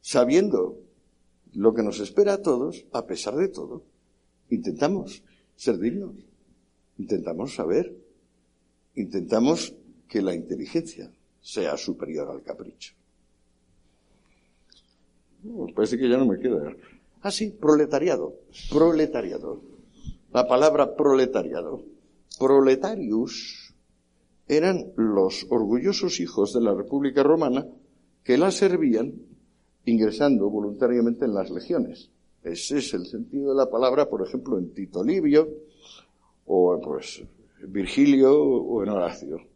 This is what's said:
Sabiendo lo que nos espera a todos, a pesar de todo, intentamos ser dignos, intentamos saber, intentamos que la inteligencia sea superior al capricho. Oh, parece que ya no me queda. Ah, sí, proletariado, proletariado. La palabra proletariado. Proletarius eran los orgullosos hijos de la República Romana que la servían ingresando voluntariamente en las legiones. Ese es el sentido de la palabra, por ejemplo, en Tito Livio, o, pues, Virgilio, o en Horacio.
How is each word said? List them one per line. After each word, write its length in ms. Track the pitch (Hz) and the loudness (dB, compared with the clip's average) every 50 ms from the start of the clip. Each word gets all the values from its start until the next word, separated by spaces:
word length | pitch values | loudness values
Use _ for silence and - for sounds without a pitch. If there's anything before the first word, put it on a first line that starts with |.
| _ | _
Sabiendo 760 | - - 139 123 120 143 175 196 208 156 101 90 - - - - _ _ _ _ _ _ _ _ _ _ _ _ _ _ | 0 2 2 4 6 6 4 4 4 2 0 0 -2 -6 -12 -20 _ _ _ _ _ _ _ _ _ _ _ _ _ _
lo 180 | - 101 113 107 | 2 2 2 4
que 100 | 113 110 | 2 -2
nos 180 | 104 92 113 | -4 -4 -6
espera 340 | 104 98 - - 202 202 202 | -8 -4 2 2 4 4 2
a 80 | 202 202 | 0 0
todos, 420 | 170 135 123 131 160 175 - - _ - | -2 0 0 -2 -4 -8 -10 -18 _ -8
a 140 | 120 - | -8 -8
pesar 300 | - 95 82 - 104 110 | -6 -10 -8 -6 -6 -2
de 120 | 147 185 190 | -2 -2 -4
todo, 340 | - - 76 - 123 - - _ _ _ _ _ _ _ _ _ _ _ _ _ | -4 -8 -12 -12 -14 -16 -18 _ _ _ _ _ _ _ _ _ _ _ _ _
intentamos 720 | 120 104 - 95 80 76 - 156 196 190 - - - - _ _ _ _ _ _ _ | -6 -4 -4 -6 -4 -2 -2 -2 -2 -4 -6 -10 -16 -20 _ _ _ _ _ _ _
ser 220 | _ - 135 117 - | _ -2 -2 -2 0
dignos, 380 | 98 120 - 202 196 - - - - _ _ _ _ _ _ _ _ _ _ _ _ _ _ - | -2 -4 -4 -4 -10 -12 -16 -18 -20 _ _ _ _ _ _ _ _ _ _ _ _ _ _ -14
intentamos 560 | 101 - 107 90 - 90 82 82 110 139 - | -6 -4 -4 -4 -4 -6 -8 -8 -8 -10 -8
saber, 420 | - 180 80 92 139 180 - - - _ _ _ _ _ _ _ _ _ _ _ _ _ _ _ _ _ _ _ | -6 -4 -2 -2 -2 -2 -4 -10 -20 _ _ _ _ _ _ _ _ _ _ _ _ _ _ _ _ _ _ _
intentamos 760 | - 101 87 - - - - 113 110 117 135 160 165 - - - - _ - - _ _ _ | -10 -10 -6 -6 -8 -6 -2 0 2 2 2 0 0 -2 -10 -14 -20 _ -20 -20 _ _ _
que 120 | - 110 | -4 -2
la 140 | 98 95 87 | -2 -2 -4
inteligencia 760 | 82 - - 92 - - - - 165 160 - - - - - _ _ _ _ _ _ | -6 -6 -8 -8 -10 -10 -6 -6 -6 -6 -6 -14 -18 -18 -20 _ _ _ _ _ _
sea 360 | _ - - 110 92 73 73 - | _ -10 -6 -4 -4 -4 -4 -6
superior 520 | - - 90 - - 71 78 76 71 69 | -6 -8 -8 -10 -10 -10 -8 -8 -8 -8
al 120 | 69 67 - | -12 -14 -12
capricho. 520 | - - - - - - _ - - _ _ _ _ _ _ _ _ _ _ _ _ _ _ _ _ _ _ _ _ _ _ _ _ _ _ _ _ _ _ _ _ _ _ _ _ _ _ _ _ _ _ _ _ _ _ _ _ _ _ 180 214 | -14 -14 -14 -14 -20 -18 _ -20 -20 _ _ _ _ _ _ _ _ _ _ _ _ _ _ _ _ _ _ _ _ _ _ _ _ _ _ _ _ _ _ _ _ _ _ _ _ _ _ _ _ _ _ _ _ _ _ _ _ _ _ -18 -14
Oh, 180 | 233 208 - 87 - | -10 -8 -8 -8 -2
parece 240 | - 107 110 123 120 | -2 0 0 0 0
que 100 | 135 123 | 2 2
ya 80 | 120 | 4
no 100 | 131 135 | 4 4
me 120 | 120 95 90 | 2 0 0
queda. 360 | - 127 113 80 73 76 - - - - _ _ _ _ _ _ - | -2 -2 -2 -2 -4 -6 -12 -16 -20 -20 _ _ _ _ _ _ -8
Ah, 80 | 202 | -8
sí, 200 | 196 - 220 208 | -6 -4 -6 -6
proletariado, 840 | - - - 151 151 147 151 147 147 135 151 180 151 117 - - - - - _ - - - - | -8 -2 2 4 4 4 4 2 0 0 0 0 0 -2 -4 -6 -10 -14 -20 _ -20 -14 -10 -2
proletariado. 880 | - 147 160 170 165 156 156 143 - 123 113 - 101 - - - - 104 - - - - - _ _ - - - - - _ _ - | 2 4 4 4 4 4 0 0 -2 -4 -6 -6 -8 -8 -10 -10 -12 -14 -16 -20 -20 -20 -20 _ _ -16 -14 -14 -14 -14 _ _ 0
La 160 | 127 123 123 | 0 2 2
palabra 480 | 127 127 147 156 147 143 143 123 - | 2 4 4 4 4 4 0 0 0
proletariado. 880 | - 151 143 135 131 131 120 - 110 87 80 78 82 85 - - - - - - _ _ _ _ _ _ _ - - | 0 2 4 4 4 4 2 0 -4 -4 -4 -6 -8 -8 -8 -10 -12 -14 -20 -20 _ _ _ _ _ _ _ -6 -2
Proletarius 1400 | 123 131 139 139 135 131 131 135 - 220 220 202 170 110 107 110 123 - - - - - - - - - _ _ _ _ _ _ _ _ _ _ _ _ _ _ _ _ | 2 6 6 6 6 6 4 2 0 -6 -6 -6 -4 -2 -2 -2 -2 -4 -6 -12 -14 -14 -16 -18 -20 -20 _ _ _ _ _ _ _ _ _ _ _ _ _ _ _ _
eran 440 | 131 151 160 185 190 175 185 - - | 0 2 2 2 0 -2 -4 -6 -2
los 500 | - 113 107 107 101 95 95 - - - - | 0 0 2 4 4 2 2 0 -4 -4 -2
orgullosos 680 | 120 117 110 101 113 123 - 190 202 - - 180 - - | 0 0 2 2 0 0 0 0 -2 0 -2 -4 -2 -4
hijos 320 | 87 87 - - 101 101 - | -6 -4 0 0 -2 0 0
de 80 | 123 | 0
la 140 | 117 107 101 | 2 2 0
República 480 | 95 98 - - 139 139 139 131 147 139 | 0 -2 -4 -4 -2 -2 0 2 4 4
Romana 440 | 147 160 165 160 135 123 131 127 - - - _ _ _ _ _ _ _ _ _ | 4 4 4 2 0 0 -2 -4 -6 -16 -20 _ _ _ _ _ _ _ _ _
que 160 | - 123 135 | 2 2 4
la 120 | 170 196 | 4 2
servían 640 | 180 - 208 190 180 170 156 135 113 110 120 139 - - - - - _ _ _ _ _ _ _ _ _ _ | 2 2 2 2 2 2 2 2 2 2 0 -4 -8 -14 -18 -20 -20 _ _ _ _ _ _ _ _ _ _
ingresando 640 | - 117 113 110 107 107 - 147 143 135 110 98 104 | 0 2 4 4 2 2 2 2 4 4 4 2 0
voluntariamente 800 | 104 107 104 104 104 - 135 117 123 120 117 117 117 - 143 | 0 -2 -4 -4 -2 0 0 2 2 2 2 2 0 0 -2
en 80 | 123 104 | -2 -2
las 160 | 98 95 95 | -2 -4 -4
legiones. 600 | 87 110 - - 175 156 120 - - - - _ _ _ _ _ _ _ _ | -6 -10 -6 -4 -2 -2 -2 -4 -6 -16 -20 _ _ _ _ _ _ _ _
Ese 360 | 82 85 85 - - 139 147 | -10 -10 -8 -8 -4 -4 -4
es 160 | 123 - - | -4 -4 -6
el 120 | 95 - | -8 -8
sentido 440 | - - 107 120 - - 143 139 139 | -8 -10 -10 -10 -8 -6 -4 -2 0
de 60 | 135 | 2
la 140 | 139 135 127 | 2 2 2
palabra, 380 | - 117 127 127 127 143 147 135 | 2 0 2 2 4 2 2 0
por 180 | - 107 95 | 0 -6 -6
ejemplo, 320 | 92 - 127 - - 123 95 | -4 -6 -8 -4 -4 -4 -4
en 140 | 87 85 - | -4 -6 -8
Tito 320 | - 98 - - 90 95 | -12 -12 -8 -6 -2 -2
Livio, 440 | 123 180 196 160 147 143 151 160 156 151 - - - _ _ - - - - _ _ _ _ _ _ _ _ _ | 0 0 0 2 4 4 4 4 4 -2 -14 -18 -20 _ _ -20 -20 -20 -20 _ _ _ _ _ _ _ _ _
o, 340 | - - 92 90 87 80 73 | 0 2 4 4 4 2 0
pues, 420 | - 76 73 65 - - - - - - _ _ _ _ _ _ - - | -4 -8 -8 -10 -10 -12 -16 -16 -18 -20 _ _ _ _ _ _ -18 -8
Virgilio, 760 | 95 98 95 87 - 135 139 143 139 135 135 131 139 151 147 | -6 -6 -6 -2 2 4 6 6 8 8 8 8 8 6 6
o 400 | 139 131 117 - - 117 110 98 | 4 2 0 0 -2 -2 -2 -2
en 60 | 101 | 0
Horacio. 520 | 107 95 87 85 - - - 71 76 85 - _ _ | 0 0 -2 -2 -4 -8 -12 -12 -12 -12 -14 _ _